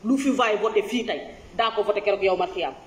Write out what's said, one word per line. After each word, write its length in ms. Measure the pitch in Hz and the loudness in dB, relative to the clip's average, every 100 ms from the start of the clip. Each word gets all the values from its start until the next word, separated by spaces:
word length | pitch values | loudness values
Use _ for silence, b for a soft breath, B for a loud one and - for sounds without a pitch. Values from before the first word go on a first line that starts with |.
| 208 | 0
lu 100 | 277 | 2
fi 120 | 277 | 2
vaay 240 | 226 233 208 | 2 2 2
voté 220 | 220 214 196 | 2 0 0
fii 160 | 247 220 | -4 -2
tey, 140 | 147 - - - - | -6 -8 -16 -12 -2
daa 140 | 226 214 | 0 0
ko 80 | |
voté 160 | 202 208 | 0 0
keroog 240 | 202 196 | 0 2
yow 140 | 190 185 | 2 2
ma 100 | 180 | -2
fi 160 | 185 | -4
am. 80 | 147 - | -6 -8